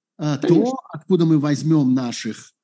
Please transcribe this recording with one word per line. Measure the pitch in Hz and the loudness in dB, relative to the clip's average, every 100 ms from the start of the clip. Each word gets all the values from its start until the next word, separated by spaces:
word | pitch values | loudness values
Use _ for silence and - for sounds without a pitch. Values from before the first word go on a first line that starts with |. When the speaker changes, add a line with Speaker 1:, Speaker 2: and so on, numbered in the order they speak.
| _ - | _ -10
Speaker 1:
э, | 151 143 | -6 -2
то, | 175 | 2
Speaker 2:
Конечно. | 165 240 254 - | 2 2 -4 -10
Speaker 1:
откуда | 147 - 180 | -10 -2 2
мы | 165 156 | 2 2
возьмём | 147 139 151 156 131 | 2 -2 0 2 2
наших | 131 120 107 110 - - _ | 0 -2 -8 -10 -12 -16 _